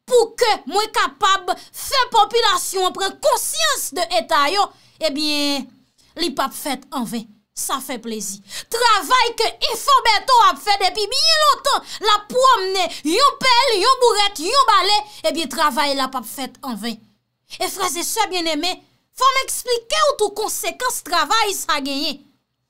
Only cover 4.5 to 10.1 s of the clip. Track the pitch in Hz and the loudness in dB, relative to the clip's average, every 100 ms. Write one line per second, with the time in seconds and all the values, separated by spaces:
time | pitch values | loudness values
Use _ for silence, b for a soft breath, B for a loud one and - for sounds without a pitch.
4.5 | 403 370 b b b 311 285 302 294 285 | 0 -2 b b b -4 -2 -2 0 0
5.5 | 277 - _ _ b b 302 349 311 269 | -2 -6 _ _ b b -6 -4 -2 -4
6.5 | - 302 254 - 277 202 233 226 _ _ | -6 -8 -8 -8 -8 -6 -8 -12 _ _
7.5 | - - 269 269 240 233 220 208 202 B | -10 -6 -6 -6 -10 -8 -8 -10 -12 B
8.5 | B - 453 466 403 285 508 480 466 440 | B -8 0 2 2 2 2 2 0 -2
9.5 | - 571 466 554 523 466 | -2 -4 -2 2 4 4